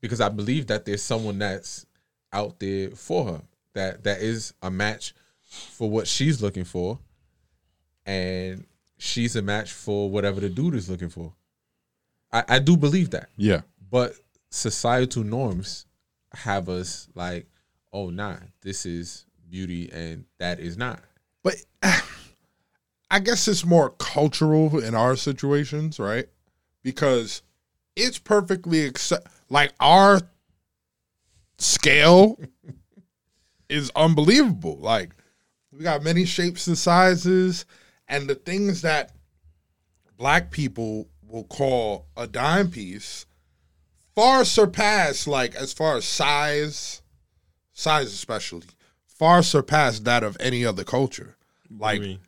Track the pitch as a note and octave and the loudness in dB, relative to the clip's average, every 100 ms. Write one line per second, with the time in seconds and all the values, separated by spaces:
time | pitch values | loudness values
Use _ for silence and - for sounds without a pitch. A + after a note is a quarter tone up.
0 | A#2 A#2 G#2 G#2 G2+ C#3+ B2+ G#2+ - G2 | -6 -2 -2 -2 -4 -4 -2 -6 -4 -8
1 | - A#2 A2 G2 G#2 F#2+ - - - _ | -4 -4 -4 -4 -6 -6 -12 -18 -20 _
2 | _ _ _ G2+ G#2 - G2 G2 F#2+ - | _ _ _ -8 -8 -8 -6 -6 -6 -12
3 | - F3+ B2+ D#2+ - _ _ - F#2+ F#2 | -6 -4 -4 -8 -14 _ _ -8 -8 -6
4 | G#2 G2 A2 A2+ G#2+ _ F#2+ F#2 G#2 G#2+ | -6 -4 -4 -6 -10 _ -8 -4 -4 -4
5 | - _ _ _ _ - - - A2+ G#2+ | -12 _ _ _ _ -20 -20 -8 -4 -2
6 | F#2 - C#3+ C#3 G#2 G2 F2 F2+ F2+ B2 | -2 -2 0 0 -2 -4 -8 -6 -6 -8
7 | - _ _ _ _ _ _ _ _ _ | -14 _ _ _ _ _ _ _ _ _
8 | - F#2+ F#2 F#2 F#2 F#2 - _ _ _ | -8 -6 -4 -6 -8 -10 -16 _ _ _
9 | - - A#2 A2+ G2 G#2 G#2+ - - G#2 | -8 -4 -2 -2 -2 -4 -6 -12 -6 -4
10 | G2+ G2+ G2+ G2 G2 F#2 D#3+ C#3 F2+ F#2 | -2 -2 -2 -2 -6 -2 -2 -2 -6 -8
11 | F2 E2+ E2 - _ _ _ _ _ _ | -8 -10 -16 -16 _ _ _ _ _ _
12 | _ _ _ A2+ A#2 B2+ C#3 F3 C#3+ E3+ | _ _ _ -4 2 2 4 4 4 0
13 | D#3+ - - - G#2 F2 - _ F#2+ B2 | -2 -4 -12 -2 0 0 -2 _ -4 -2
14 | B2 - _ _ _ - - - A#2+ B2 | -2 -6 _ _ _ -8 -6 -4 -2 0
15 | B2+ B2+ G#2+ A2+ B2+ F2+ G2 - - _ | 0 -4 -6 -4 -4 -6 -8 -14 -18 _
16 | _ _ _ - A#2 G2+ F2+ F2+ F#2 - | _ _ _ -14 -6 -4 -4 -8 -8 -12
17 | - - F2+ F2 E2 _ _ _ _ G2 | -16 -12 -10 -10 -14 _ _ _ _ -10
18 | F#2+ F2 G#2 E2+ F2+ _ F#2+ F#2+ F#2 E2+ | -10 -8 -10 -10 -18 _ -12 -10 -8 -8
19 | F2 - _ _ E2+ F#2 F#2 F2 F2 E2 | -10 -16 _ _ _ -12 -8 -8 -10 -12
20 | E2 D#2+ - _ F2+ F2 E2+ F2 B2 - | -12 -12 -18 _ -8 -6 -8 -8 -8 -10
21 | _ _ _ _ - - - _ G3 E3+ | _ _ _ _ -6 -6 -14 _ 0 0
22 | - - - _ _ _ _ _ _ _ | -2 -16 -20 _ _ _ _ _ _ _
23 | _ G3 G3+ A#3+ - F#3+ E3+ E3+ C#3 - | _ 0 0 -2 0 -2 4 4 4 -2
24 | - - - - D#3 D#3 D#3 D3+ A2+ A2+ | -6 0 0 2 2 4 4 0 -2 0
25 | A#2+ C3 - C3+ C#3 C#3+ D3 D3 D#3 D3+ | 2 2 -2 -4 0 0 -2 -6 -8 -6
26 | G2+ A2+ C3+ _ _ _ _ _ C3 C3 | -6 -4 -8 _ _ _ _ _ -10 -2
27 | D3 B2+ A2+ - _ _ _ _ _ - | 2 2 0 -10 _ _ _ _ _ -4
28 | B3 A#3+ - G#3 F3 F#3+ F3 E3 D3 B2+ | -4 -4 0 0 2 -4 0 0 -2 -4
29 | - E3+ - _ _ C#3 C#3+ - C3+ F3+ | -4 -4 -4 _ _ 2 2 2 6 8
30 | G3 G3 F3+ _ _ _ _ _ _ _ | 8 6 4 _ _ _ _ _ _ _
31 | _ _ _ _ _ _ - - D#3 C#3+ | _ _ _ _ _ _ -2 2 6 8
32 | D3+ F3+ G#3 A3+ - _ E3+ - _ _ | 10 10 10 6 -14 _ -20 -20 _ _
33 | _ _ _ _ _ _ _ D3 C3+ - | _ _ _ _ _ _ _ -4 -4 4
34 | D#3+ D#3 D3+ B3 C#4 A#2+ D#3+ C#2+ E2 A2 | 4 6 6 6 6 2 -4 -6 -2 -2
35 | F2 - _ _ _ _ _ C#3 D#3+ D3+ | -2 -14 _ _ _ _ _ -10 -4 -2
36 | D3+ E3+ F3+ - F3 F3 - E3+ - F3 | 0 2 2 0 -2 -4 -4 -2 4 6
37 | F#3 F3+ F3 F#3 F#3 F3 - _ _ _ | 6 4 2 2 2 -2 -10 _ _ _
38 | _ C#3 C#3 C#3 - F#3+ G3+ F#3 E3 D3+ | _ -6 -4 -6 -4 -4 -2 -2 -2 -2
39 | - - _ _ _ _ _ _ _ _ | -4 -16 _ _ _ _ _ _ _ _
40 | _ _ B2+ D#3+ F3 - C#3 - A2+ G#2+ | _ _ 0 0 0 -6 -6 -4 -6 -6
41 | G#2+ _ G2+ A2+ A2 - C#3 B2+ A2 G2 | -10 _ -16 -14 -14 -4 0 0 0 -4
42 | - - A#2 G#2+ C3+ F3 F#3+ D3 F#2+ G2 | -10 -12 -10 -2 0 2 0 -4 -12 -14
43 | - - - _ _ _ _ _ _ _ | -14 -16 -18 _ _ _ _ _ _ _
44 | _ - A#3 C4 A#3+ - G3+ F3+ G#3 G#3 | _ 4 6 6 4 4 4 4 2 4
45 | E3 C#3 - C#3 B2 - C3+ - D#3+ C3+ | 2 0 -2 -2 -2 -4 -12 -2 0 0
46 | - - C#3+ D3 D3+ D3 D3+ D3 - - | -2 -2 0 2 0 -2 -4 -8 -14 -16
47 | _ _ _ _ _ _ _ - - D3+ | _ _ _ _ _ _ _ -8 0 0
48 | C3 G2 - A2 - E2+ - _ _ _ | 0 -10 -8 -8 -8 -14 -18 _ _ _
49 | _ _ D#3+ F3 F3 D3+ C3+ D3+ C#3 A2 | _ _ 6 6 6 2 2 2 2 0
50 | G#2+ A#2+ G#2+ G2 B2+ B2 A#2+ G2 G2 B2+ | 0 0 0 -4 -4 -2 -2 -4 -4 -2
51 | C3 - - _ _ _ _ A2 G#2+ G2+ | -2 -4 -18 _ _ _ _ -8 -4 -4
52 | G2+ F#2 | -4 -12